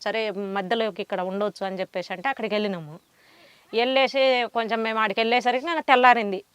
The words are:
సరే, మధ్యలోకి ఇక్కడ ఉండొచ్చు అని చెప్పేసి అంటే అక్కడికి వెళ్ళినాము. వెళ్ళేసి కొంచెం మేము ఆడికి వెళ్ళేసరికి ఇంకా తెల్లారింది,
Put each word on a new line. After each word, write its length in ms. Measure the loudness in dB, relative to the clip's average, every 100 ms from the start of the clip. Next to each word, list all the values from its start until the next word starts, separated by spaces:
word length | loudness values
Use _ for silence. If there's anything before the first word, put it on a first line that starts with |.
సరే, 280 | -4 -2 -4
మధ్యలోకి 720 | -4 -6 -6 -2 -2 -2 -4
ఇక్కడ 200 | -6 -4
ఉండొచ్చు 440 | -4 -2 -4 -4 -6
అని 140 | -6
చెప్పేసి 340 | -6 -8 -8
అంటే 160 | -6 -6
అక్కడికి 260 | -4 -4 -2
వెళ్ళినాము. 440 | -2 -6 -10 -16 _ _ _ _ -20 _ _
వెళ్ళేసి 720 | -2 0 2 2 2 2 2 0
కొంచెం 300 | -2 -2 -2
మేము 160 | -2 0
ఆడికి 200 | 0 0
వెళ్ళేసరికి 460 | 2 2 2 0 -2
ఇంకా 140 | -2
తెల్లారింది, 640 | 4 6 8 6 2 -4 -8